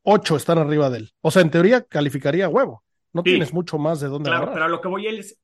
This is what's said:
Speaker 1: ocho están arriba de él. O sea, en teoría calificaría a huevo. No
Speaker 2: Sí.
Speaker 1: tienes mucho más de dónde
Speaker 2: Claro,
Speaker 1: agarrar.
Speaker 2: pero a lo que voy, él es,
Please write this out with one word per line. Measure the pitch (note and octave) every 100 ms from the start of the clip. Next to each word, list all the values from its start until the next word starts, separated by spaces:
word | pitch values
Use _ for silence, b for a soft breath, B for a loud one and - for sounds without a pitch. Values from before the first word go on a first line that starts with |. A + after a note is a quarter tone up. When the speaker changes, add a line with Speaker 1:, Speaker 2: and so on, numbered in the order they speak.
Speaker 1:
ocho | - G#3 G#3 D3
están | - E3+
arriba | D3+ D3+ C3+
de | A#2+
él. | A2 _
O | D#3+
sea, | F#3+
en | E3
teoría | D#3+ F#3+ B3
calificaría | - D3+ C#3+ C3+ C#3+ E3
a | F#3
huevo. | G#3 A3 A2 _ _ _
No | E3+
Speaker 2:
Sí. | F3
Speaker 1:
tienes | F#3 C#3
mucho | E3 E3+ D#3
más | D3+ D#3+
de | C#3
dónde | C#3+ D3+
Speaker 2:
Claro, | E3
Speaker 1:
agarrar. | -
Speaker 2:
pero | F3+ E3
a |
lo | E3+
que | F3+
voy, | G3 G#3+
él | A3
es, | G3 -